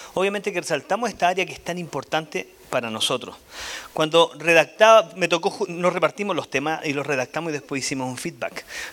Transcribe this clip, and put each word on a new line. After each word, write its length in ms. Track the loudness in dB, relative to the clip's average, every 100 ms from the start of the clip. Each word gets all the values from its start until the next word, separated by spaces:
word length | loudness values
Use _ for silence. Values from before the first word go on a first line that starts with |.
| -8
obviamente 380 | -2 -2 -2 -4
que 80 | -6
resaltamos 480 | -4 -6 -2 -4 -4
esta 200 | 0 0
área 180 | 0 -4
que 60 |
es 120 | -6
tan 140 | -8 -6
importante 680 | -6 -8 -4 -4 -4 -8 -10 -16 -6
para 200 | -4 -4
nosotros. 460 | -4 -2 -2 -6 -16 -18 -14 -12 -12 -10
Cuando 400 | -2 4 6 6 2
redactaba, 720 | 4 4 4 6 8 8 6 -2
me 120 | 0
tocó 220 | 0 0
ju-, 160 | -2 -6
nos 240 | 0 0
repartimos 440 | 2 0 0 -4 -4
los 140 | -4
temas 360 | -4 -2 -4 -4
y 60 |
los 140 | -4 -2
redactamos 440 | -2 -2 -6 -6
y 40 |
después 300 | -6 -6 -6
hicimos 240 | -4 -4 -6
un 80 | -6
feedback. 480 | -10 -8 -8 -8 -14 -12 -10